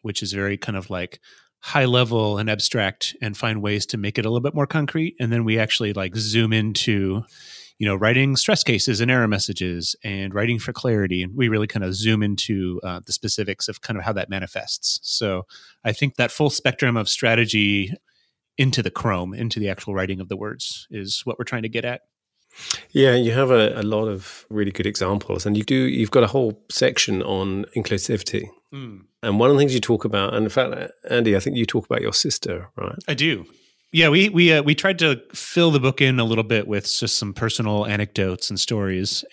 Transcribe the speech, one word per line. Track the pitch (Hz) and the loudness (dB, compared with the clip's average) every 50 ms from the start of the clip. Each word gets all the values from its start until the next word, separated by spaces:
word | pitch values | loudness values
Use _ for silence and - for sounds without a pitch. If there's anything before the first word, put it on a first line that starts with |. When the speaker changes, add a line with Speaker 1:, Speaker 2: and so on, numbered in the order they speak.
| - | -10
Speaker 1:
which | 107 101 - 107 | -8 -8 -6 -6
is | 98 | -6
very | 101 98 98 101 101 | -4 -2 -2 -2 -4
kind | 98 - - 101 | -4 -6 -6 -6
of, | 95 92 95 | -6 -6 -6
like, | 95 90 90 - - - _ - - _ _ _ _ _ | -8 -8 -8 -8 -12 -18 _ -20 -20 _ _ _ _ _
high | - - - 147 131 | -8 -2 0 2 4
level | 123 123 123 123 110 117 113 110 104 104 | 4 4 4 4 4 2 2 2 2 0
and | 101 110 110 | 0 0 -2
abstract, | 107 104 - - - 117 101 95 - - - - - - | -2 0 -2 -2 0 0 0 -2 -2 -4 -8 -8 -8 -6
and | 120 107 101 | -8 -8 -6
find | - - 113 110 107 | -4 -2 -2 -2 -2
ways | 101 104 104 104 - | -2 -2 -2 -2 -2
to | - - | -4 -4
make | 104 98 107 - | -4 -4 -4 -2
it | 127 107 | -2 -2
a | 110 | 0
little | 117 123 | 0 0
bit | 123 139 - | -2 -2 0
more | 151 139 | 0 0
concrete. | - - 160 143 - - 160 160 180 - - | 0 0 -2 -2 0 -2 -2 -2 -2 -4 -4
And | 123 113 117 | -2 0 0
then | 117 113 | 2 2
we | 110 110 113 | 2 2 2
actually, | 110 - - - 117 104 | 2 0 0 -2 -2 -2
like, | 98 98 95 90 90 | -2 -2 -4 -4 -4
zoom | 113 107 104 107 117 113 110 110 | -4 -2 0 2 2 2 4 2
into, | 110 107 110 104 - - 120 107 101 95 95 95 110 117 _ - - - - - - - - _ | 2 0 0 -2 -2 0 2 2 2 2 0 -2 -2 -6 _ -14 -20 -20 -20 -20 -20 -20 -16 _
you | - 107 | -4 -2
know, | 104 98 | 0 0
writing | 92 107 110 123 131 139 139 135 | 2 2 4 4 4 4 4 2
stress | 120 - - 208 156 - | 0 2 2 2 2 2
cases | - 117 98 - - 107 98 | 2 0 0 2 0 0 0
and | 117 123 | 2 2
error | 131 127 117 | 4 4 4
messages | 107 101 98 - - 95 - 92 90 87 87 82 - - - | 2 2 0 -2 -4 -4 -4 -4 -4 -4 -4 -6 -6 -8 -8
and | - 107 98 95 98 98 98 | -6 -8 -6 -6 -6 -4 -2
writing | 101 110 120 120 | -2 0 0 0
for | 107 - - | -2 -4 -8
clarity. | - - - 127 113 104 98 90 90 90 | -8 -4 -2 0 2 2 2 0 0 -2
And | 90 90 104 | -4 -4 -2
we | 135 127 113 | 0 0 2
really | 110 107 107 | 2 0 0
kind | 101 - 110 95 | -2 -4 -4 -4
of | 92 98 | -4 -4
zoom | 98 110 110 110 107 107 | -2 0 2 2 2 2
into, | 104 101 - - - 104 98 92 90 90 90 - | 0 -2 -2 -2 -2 -2 -2 -2 -4 -4 -6 -8
uh, | 92 90 90 101 | -8 -10 -10 -8
the | - | -6
specifics | - - - 104 - - 101 101 98 - - | -6 -6 -4 -4 -4 -4 -4 -4 -4 -6 -6
of | - 104 - | -8 -8 -10
kind | - - 110 98 | -8 -8 -6 -4
of | 90 | -4
how | 110 104 | -4 -4
that | 95 90 - | -4 -4 -4
manifests. | 98 95 92 - - - - - - - - - - - - | -6 -6 -6 -6 -8 -8 -8 -8 -8 -6 -4 -4 -4 -4 -6
So | - - - 117 101 95 90 95 _ - - - - _ _ - | -6 -4 -2 -2 -2 -2 -2 -6 _ -16 -20 -20 -20 _ _ -6
I | 113 | -4
think | - - 143 135 - | -2 -2 -2 -2 0
that | - 123 120 | 0 -2 0
full | - - 151 131 | 0 0 0 0
spectrum | - - - 127 123 - 139 123 117 | 0 0 0 -2 0 2 0 2 2
of | 113 104 - | 0 0 -2
strategy | - - 135 113 113 117 113 104 - 107 104 101 101 101 95 98 170 - _ _ _ _ _ _ _ _ _ _ _ | -2 0 2 2 4 4 2 2 2 2 2 2 2 0 -2 -4 -6 -10 _ _ _ _ _ _ _ _ _ _ _
into | - 131 131 - 131 | 0 0 2 2 0
the | 101 95 | -2 -2
Chrome, | - - - 113 98 90 90 92 98 | -4 -4 -2 -2 -2 -2 -4 -6 -6
into | - 120 113 - 113 | -6 -6 -6 -4 -4
the | 104 | -4
actual | 98 92 - - 104 98 | -4 -4 -6 -8 -6 -4
writing | 95 95 92 95 92 | -2 -2 -2 -4 -6
of | 92 98 | -8 -10
the | 101 | -10
words | 95 104 107 - - - - - - - - | -8 -8 -10 -8 -8 -8 -10 -10 -12 -14 -12
is | - 104 98 101 - - - | -12 -10 -8 -6 -6 -6 -6
what | 123 110 | -6 -6
we're | - 117 | -6 -6
trying | - 131 117 113 | -6 -6 -6 -4
to | 110 | -4
get | 113 117 120 | -4 -4 -4
at. | 123 123 - _ _ _ _ _ _ _ _ _ _ - - - - - - - _ | -4 -6 -8 _ _ _ _ _ _ _ _ _ _ -20 -14 -8 -8 -8 -8 -8 _
Speaker 2:
Yeah, | - 135 135 131 120 | 4 6 6 6 6
you | 123 120 113 117 | 4 4 2 2
have | 131 139 127 | 2 4 6
a, | 127 113 107 - - | 6 6 6 4 2
a | - 101 | -2 -2
lot | 107 107 107 110 | -2 0 0 -2
of | 110 101 95 95 - - - - - | -2 -4 -6 -8 -14 -18 -18 -14 -6
really | 107 107 101 98 | -2 -2 -2 -2
good | 92 - 98 | -2 -2 -4
examples, | 104 101 - 95 92 101 101 - - 95 92 - | -2 -2 -2 0 0 0 -2 -2 -4 -4 -2 -2
and | 104 104 | 0 0
you | 107 104 | 0 0
do, | - 135 | 0 2
you've | 131 131 131 135 123 110 104 | 2 2 2 0 0 0 4
got | - 131 117 | 6 6 6
a | |
whole | - - 135 123 110 104 - _ - | 6 4 2 0 0 -2 -6 _ -6
section | - - 127 131 131 - - 113 101 92 | -2 2 2 2 2 2 0 0 0 -2
on | - - 98 95 95 98 95 98 101 - - | -2 -2 -2 -2 -2 -2 -2 -4 -6 -6 -4
inclusivity. | 120 107 - 104 95 - - 117 101 - - - 107 - 101 - _ _ _ 139 | -4 -4 -2 -2 -2 -2 -2 -2 -4 -4 -4 -6 -6 -6 -6 -14 _ _ _ -16
Speaker 1:
Mm. | 139 131 113 101 95 95 _ _ - | -14 -14 -14 -16 -18 -20 _ _ -8
Speaker 2:
And | - 110 101 107 | -2 0 2 4
one | 120 135 | 6 6
of | 143 | 6
the | 135 | 6
things | 147 135 127 | 4 4 2
you | 120 | 0
talk | - - 113 104 - | 2 2 0 0 0
about, | 107 104 101 98 - 110 | 0 0 0 0 0 0
and | 110 110 | 0 0
in | 104 | 0
fact, | - - 127 - - - - - - _ - - | 2 0 0 0 -2 -6 -8 -10 -12 _ -6 -2
Andy, | 127 120 117 110 101 | 0 2 4 4 2
I | 95 | 2
think | - 139 143 | 2 0 -2
you | 120 110 | -2 0
talk | - - 117 - | 0 0 -2 0
about | - 117 - | 0 -2 -2
your | - - - | 0 0 0
sister, | - - - - - - - 87 90 92 - - | 0 0 0 -2 -4 -4 -6 -6 -8 -10 -12 -12
right? | - 95 95 - - - - | -10 -10 -10 -10 -8 -4 -4
Speaker 1:
I | 147 | 0
do. | 127 147 165 131 92 80 - _ _ _ _ _ _ _ _ | 2 2 2 0 0 -6 -14 _ _ _ _ _ _ _ _
Yeah, | - 160 165 | 4 6 6
we, | 151 147 185 196 214 | 8 8 6 6 4
we, | 202 170 175 165 160 | 6 6 6 8 6
uh, | 147 139 | 6 6
we | 147 156 | 4 2
tried | - - 190 190 170 | 2 2 0 2 2
to | 165 151 131 120 - - - | 2 2 2 0 -4 -12 -12
fill | - - - - 175 170 165 | -10 -8 -2 2 4 4 6
the | 147 139 | 6 4
book | 123 135 127 - | 4 2 2 4
in | 139 131 131 | 2 2 4
a | 123 113 | 2 2
little | 113 113 110 110 | 2 0 0 0
bit | 104 117 107 - | 2 0 0 0
with | - 104 101 - - | 0 -2 -2 -2 -2
just | - - 120 113 - | -2 -2 -2 -2 -2
some | - 107 101 95 | -2 -4 -4 -6
personal | - 113 113 - - 113 107 104 104 104 | -4 -4 -2 -2 -2 -2 0 0 0 0
anecdotes | 110 104 104 104 101 - - 95 92 92 - - - | 0 -2 -2 -2 -2 -2 -2 0 0 -2 -4 -6 -6
and | 104 | -4
stories, | 92 - - 120 107 101 95 92 92 98 - - - - - | -2 -2 -2 0 -2 0 -2 -2 -2 -2 -2 -4 -6 -6 -6